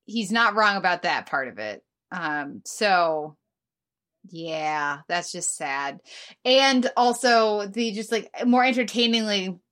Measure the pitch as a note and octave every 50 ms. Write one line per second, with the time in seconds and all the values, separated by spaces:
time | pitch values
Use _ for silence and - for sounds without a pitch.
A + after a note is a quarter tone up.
0 | _ - G#3 A#3 G#3 F3 A3 A#3 A#3 G#3+ G3+ A3 G#3+ G3+ G3 G3 F3+ F3+ F3 E3+
1 | - E3+ D3 A#2+ - - D3+ C#3 C3 B2 - G#2 A2 G#2+ G2+ - - _ _ _
2 | _ _ - F3+ E3 D3+ D3+ D3 C#3+ C#3+ - - - - - - A3 G3+ F#3 F3
3 | E3+ E3 D#3 D3+ D3+ D#3 D3 _ _ _ _ _ _ _ _ _ _ _ _ _
4 | _ _ _ _ - F#3 F3 E3 E3 D#3+ D#3+ D#3 D#3 D#3 D#3 D3+ D3 C#3+ D3 D3
5 | - - F3 F3 E3+ - - F3 E3 - - - D#3 C#3 C3+ C#3 C#3 C#3+ - -
6 | - - - - - - - _ - B3 C4 C4+ C4+ C4+ C4 B3+ A#3+ A#3+ - A#3+
7 | A#3+ B3 A#3+ - C4 B3 A#3 A3+ A3 G#3+ G#3 G#3 G3+ G3 G3 A#3 A#3 A3+ G3 A3
8 | G#3+ - A3+ G#3+ - - - - A3+ A#3+ A#3+ B3+ B3 C4 A#3 B3+ A#3 G3 - A#3+
9 | A#3+ A3+ A#3 A3+ A3 G#3+ G3+ G3 F#3 F#3+ F3 - _ _